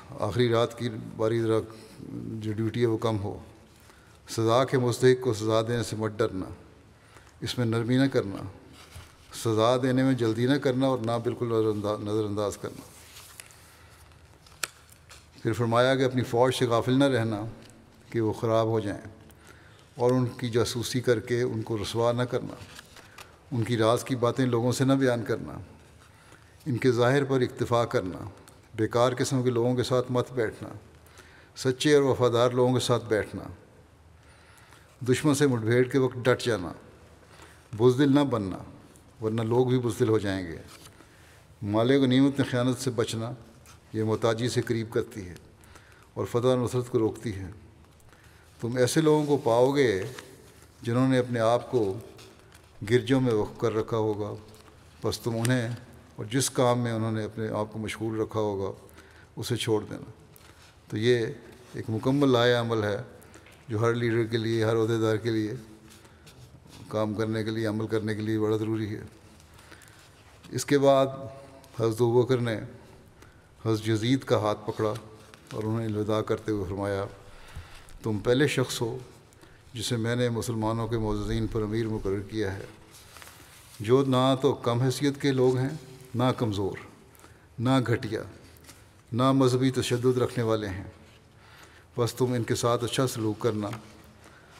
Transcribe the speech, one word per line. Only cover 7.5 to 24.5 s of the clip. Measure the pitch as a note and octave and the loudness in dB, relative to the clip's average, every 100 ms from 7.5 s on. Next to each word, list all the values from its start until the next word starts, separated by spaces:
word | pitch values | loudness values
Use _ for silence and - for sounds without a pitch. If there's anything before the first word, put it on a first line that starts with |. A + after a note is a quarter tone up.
| - A#2 | -2 -2
नरमी | A2+ A#2 B2+ | 0 0 2
न | C#3 | 2
करना, | B2+ G2 F#2+ F#2+ - - - - - - - - | 2 -2 -6 -12 -16 -20 -20 -20 -20 -20 -20 -18
सज़ा | - A#2 G#2+ A2+ B2+ | -6 0 4 4 4
देने | C3 B2+ | 2 2
में | C3 B2+ | 2 2
जल्दी | A2+ A2 B2 | 2 2 2
न | C#3+ | 2
करना | A2+ B2 C3+ | 0 0 2
और | B2+ | 0
ना | A2+ A#2 | -2 -2
बिल्कुल | A2+ A2 A#2+ | -2 -4 -2
नज़रअंदा-, | A2+ A2 G#2+ G#2 G#2+ | 0 0 0 -2 -4
नज़रअंदाज | G#2 G#2+ G#2 G#2 G2+ F2+ | -2 -2 -2 -2 -2 -4
करना। | A2+ - - - - - - - - - - - - - - - - - - - - - - - - - - - | -10 -12 -18 -20 -20 -20 -20 -20 -20 -20 -20 -20 -20 -20 -20 -20 -20 -20 -20 -12 -12 -12 -20 -20 -20 -20 -20 -8
फिर | A2+ | -4
फरमाया | A2 A#2 A2+ B2+ C3+ | -2 2 4 4 4
कि | |
अपनी | C3 B2+ | 2 0
फ़ौज | A#2 A#2 C3 | 0 2 2
से | B2+ B2 | 2 2
गाफिल | A#2 A2+ | 2 2
न | C3 | 2
रहना | C#3 B2 A2+ G#2 A2+ - - - - - - | 2 2 0 -4 -8 -12 -18 -20 -20 -20 -8
कि | A#2 | -2
वो | A2 | -2
ख़राब | G2+ A#2 A2+ A2+ | 0 0 2 2
हो | A2+ | 0
जाएं, | G2+ F2+ - - - - - - - - - - | -2 -8 -12 -20 -20 -20 -20 -20 -20 -20 -18 0
और | B2 | 2
उनकी | B2+ B2 - B2 | 4 2 -2 -2
जासूसी | A2+ G#2+ B2 A2 B2+ | 0 0 -2 -4 -2
करके | A#2 A2+ - A#2+ | 2 0 0 -2
उनको | B2+ A2+ G#2+ A2 | 0 -2 -4 -4
रसवा | F#2+ A2+ A#2 | -4 0 0
न | A#2+ B2 | 2 -2
करना, | A#2+ G#2 - - - - - - - - - - | -4 -6 -12 -16 -20 -20 -20 -20 -20 -20 -20 -8
उनकी | B2 A2 A#2+ | -4 0 2
राज | A2 A#2+ | 4 2
की | - C3 | 0 -2
बातें | A#2 A2+ | 0 0
लोगों | B2+ | 0